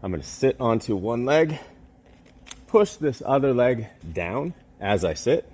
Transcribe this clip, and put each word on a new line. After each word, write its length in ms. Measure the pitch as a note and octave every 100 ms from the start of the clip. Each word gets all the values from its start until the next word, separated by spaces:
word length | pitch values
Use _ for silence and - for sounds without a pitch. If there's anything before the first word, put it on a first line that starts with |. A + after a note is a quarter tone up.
I'm 120 | G2
gonna 100 | E2+
sit 380 | C2+ - C3+ -
onto 340 | B2 A2+ -
one 300 | G2+ G2+ A#2+
leg, 340 | B2 D3+ D#3+ D3+ - - - _ _ - - - - - -
push 260 | A3 G#3 -
this 240 | D3+ B2
other 280 | - C3+ C#3
leg 360 | B2 B2 B2 A2 - E2
down 420 | E2 F2 A#2 D#3 - _ -
as 240 | G2 G2+
I 100 | F2
sit. 360 | D#2+ - D3+ -